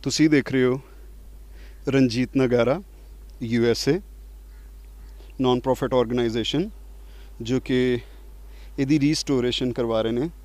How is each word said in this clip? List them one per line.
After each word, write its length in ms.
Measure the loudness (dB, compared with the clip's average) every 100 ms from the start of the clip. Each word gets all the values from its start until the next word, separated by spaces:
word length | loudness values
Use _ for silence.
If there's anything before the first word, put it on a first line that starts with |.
ਤੁਸੀਂ 280 | -4 2 4
ਦੇਖ 220 | 4 2
ਰਹੇ 120 | 2
ਹੋ 160 | 2 2 -6 -20 -20 -20 -20 -20 -20 -20 -20 -8 0
ਰਣਜੀਤ 400 | 4 4 2 0 2
ਨਗਾਰਾ, 460 | 2 4 2 0 -4 -20 -20 -20 -20 -10
ਯੂ 240 | -2 2 4
ਐਸ 220 | 2 2
ਏ, 120 | 0 -2 -18 -18 -20 -20 -20 -18 -18 -18 -18 -18 -18 -18 -2
ਨਾਨ 200 | 2 2
ਪ੍ਰੋਫਿਟ 340 | 2 0 2
ਆਰਗੇਨਾਈਜ਼ੇਸ਼ਨ, 760 | 2 2 0 0 0 -2 -2 -2 -8 -20 -20 -20 -20 -20 -12
ਜੋ 180 | -2 -2
ਕਿ 380 | 2 2 2 0 -4 -20 -20 -20 -20 -18 -14 -4
ਇਹਦੀ 220 | 2 4
ਰੀਸਟੋਰੇਸ਼ਨ 720 | 4 0 0 0 0 0 -2
ਕਰਵਾ 300 | -2 0 0
ਰਹੇ 100 | 0
ਨੇ। 180 | 0 -4 -6